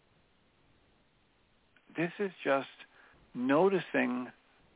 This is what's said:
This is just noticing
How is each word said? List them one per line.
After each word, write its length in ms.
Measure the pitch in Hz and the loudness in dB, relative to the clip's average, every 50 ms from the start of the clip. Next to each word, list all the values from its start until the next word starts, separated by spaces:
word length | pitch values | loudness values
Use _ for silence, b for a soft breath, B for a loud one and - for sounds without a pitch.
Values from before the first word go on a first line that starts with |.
| _ _ _ _ _ _ _ _ _ _ _ _ _ _ _ _ _ _ _ _ _ _ _ _ _ _ _ _ _ _ _ _ _ _ _ _ _ - - | _ _ _ _ _ _ _ _ _ _ _ _ _ _ _ _ _ _ _ _ _ _ _ _ _ _ _ _ _ _ _ _ _ _ _ _ _ -10 -6
This 160 | 151 165 175 - - | -4 -4 -4 -4 -4
is 120 | 202 190 175 - - | -6 -6 -6 -4 -2
just 220 | 147 135 135 131 - - - - b b b b b b b _ _ - | 0 0 0 0 -4 -12 -20 -20 b b b b b b b _ _ -8
noticing 920 | 123 123 131 139 156 185 196 196 175 156 - - 135 127 123 123 123 127 113 - _ _ _ _ _ _ _ _ | -2 2 4 4 6 6 4 4 0 -2 -2 -2 0 0 0 -2 -6 -8 -10 -14 _ _ _ _ _ _ _ _